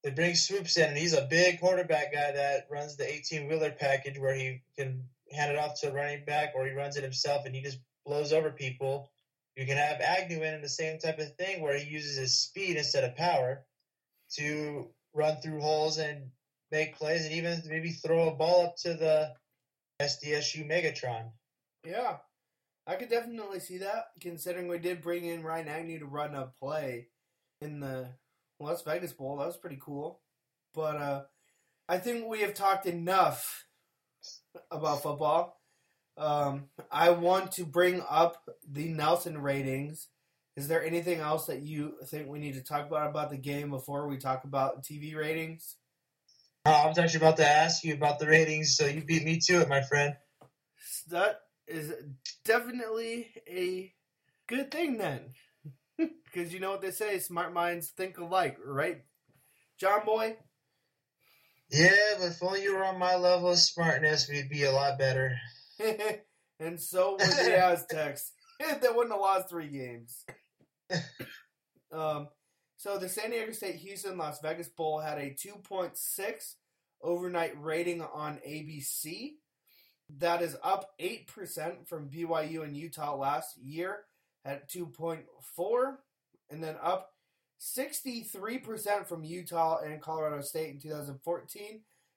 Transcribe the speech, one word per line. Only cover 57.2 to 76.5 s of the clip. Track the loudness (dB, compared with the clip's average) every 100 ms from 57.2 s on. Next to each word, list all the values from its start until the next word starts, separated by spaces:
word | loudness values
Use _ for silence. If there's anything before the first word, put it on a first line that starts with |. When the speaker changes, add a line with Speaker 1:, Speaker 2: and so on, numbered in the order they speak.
| -2 -4 -2
Speaker 2:
minds | 0 0 0 -6
think | -6 -8 -6
alike, | 0 2 2 -2 -6
right, | -2 -2 -2 _ _ _ _ _ _ _ _
John | 4 4 4
Boy? | 2 2 -4 -16 _ _ _ _ _ _ _ _ _ _ _ _
Speaker 1:
Yeah, | 8 10 10 6 4
but | -2
if | -2
only | -2 0
you | 0 2
were |
on | 0 2
my | 2 6
level | 6 6 6
of | 6
smartness, | 4 4 2 4 2 2 0
we'd | -4 -4
be | 0
a | 2
lot | 4 2 2
better. | 2 2 0 -2 -8 -18 -20 -4
Speaker 2:
<laughs> | -2 0 -2 -4 -10 _ _ _
And | -8 -6
so | -4 2 2
would | 4
the | 4 6 6 8
Speaker 1:
<laughs> |
Speaker 2:
Aztecs. | 8 6 0 -2 -2 -4 -10 -14 _ _
<laughs> |
They | -4 2 4
wouldn't | 4 2
have | 2
lost | 4 2 0
three | -8 -6
games. | -8 -8 -10 -16 -18 -16 -20 _ _ _ _ _
<laughs> | -4 -4 -12 -16 -16 _ _ _ _ _
Um, | -4 -2 -4 -6 _ _ _ _ _
so | -6 -4
the | -4
San | -4 -4
Diego | -4 -4
State | -6 -8 -8
Houston | -10 -10 -8 -4
Las | -6 -4
Vegas | -6 -6 -8
Bowl | -4 -2 -2
had | -4 -6
a | -8
two | -8 -12 -14
point | -8 -4 -4 -4
six | -6 -4 -6 -8 -14